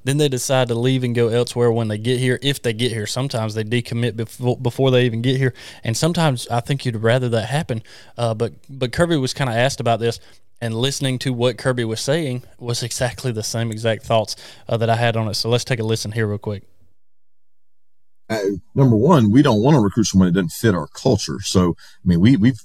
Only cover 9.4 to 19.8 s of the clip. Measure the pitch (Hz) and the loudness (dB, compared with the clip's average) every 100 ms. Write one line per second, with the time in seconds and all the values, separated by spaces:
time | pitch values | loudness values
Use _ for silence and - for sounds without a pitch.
9.4 | 135 113 127 - 117 113 117 - - - | -2 2 0 0 0 0 0 -4 -10 -20
10.4 | - - 117 113 131 139 139 127 139 123 | -20 -10 -6 -2 -2 -2 -4 -2 -4 -2
11.4 | 120 110 135 123 113 110 - 151 151 123 | -2 -2 -2 -2 -2 -4 -2 -2 -2 -6
12.4 | - - 120 117 120 - 123 101 131 110 | -10 -12 -6 -6 -6 -4 -4 -4 -6 -4
13.4 | 104 117 117 110 113 107 - 113 104 - | -4 -4 -4 -2 -2 -2 0 0 0 -6
14.4 | - - - 117 113 113 120 113 110 92 | -16 -18 -4 -2 0 2 0 0 -2 -4
15.4 | 113 120 - 123 110 113 107 107 110 104 | -2 -2 -2 -4 -2 -2 -4 -4 -2 -4
16.4 | - 101 - - - - - - - - | -6 -8 -12 -20 -20 -20 -20 -20 -20 -20
17.4 | - - - - - - - - - 110 | -20 -20 -20 -20 -20 -20 -20 -20 -8 -4
18.4 | 98 98 - - 139 110 123 156 110 113 | -2 -4 -4 2 4 4 6 6 6 6
19.4 | 143 110 117 156 | 6 4 4 4